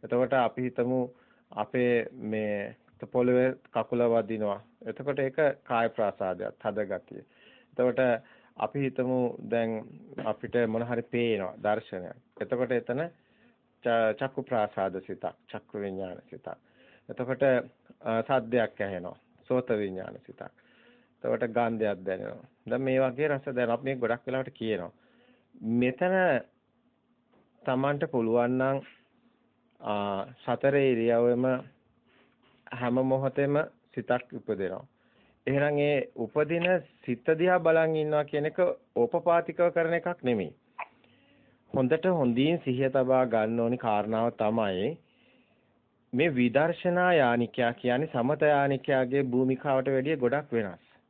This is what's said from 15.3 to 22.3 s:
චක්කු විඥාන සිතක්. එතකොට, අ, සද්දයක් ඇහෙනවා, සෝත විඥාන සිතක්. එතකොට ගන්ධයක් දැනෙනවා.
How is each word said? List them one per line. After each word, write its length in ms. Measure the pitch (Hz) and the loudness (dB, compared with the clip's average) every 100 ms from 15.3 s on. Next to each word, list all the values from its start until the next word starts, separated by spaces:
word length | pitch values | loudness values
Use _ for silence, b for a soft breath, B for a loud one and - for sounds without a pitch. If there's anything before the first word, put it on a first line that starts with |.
| - | -10
චක්කු 340 | _ 107 _ 107 | _ -16 _ -8
විඥාන 440 | 101 95 95 90 | -6 -6 -8 -12
සිතක්. 240 | _ - - - b b b b - | _ -16 -14 -16 b b b b -18
එතකොට, 340 | - 123 127 139 127 123 _ _ - | -10 -6 0 2 2 0 _ _ -12
අ, 120 | - 113 | -4 -2
සද්දයක් 600 | 113 131 113 120 110 - | 0 0 0 0 0 -4
ඇහෙනවා, 380 | 101 92 87 - _ _ | -6 -6 -10 -14 _ _
සෝත 280 | _ 127 127 | _ -2 0
විඥාන 480 | 110 101 92 - - | -2 -2 -6 -10 -14
සිතක්. 320 | - - - _ b b b b b _ | -20 -18 -18 _ b b b b b _
එතකොට 220 | - 117 117 | -4 -2 -2
ගන්ධයක් 520 | 113 117 113 107 98 | 0 0 0 -2 -2
දැනෙනවා. 480 | 95 95 104 | -4 -6 -6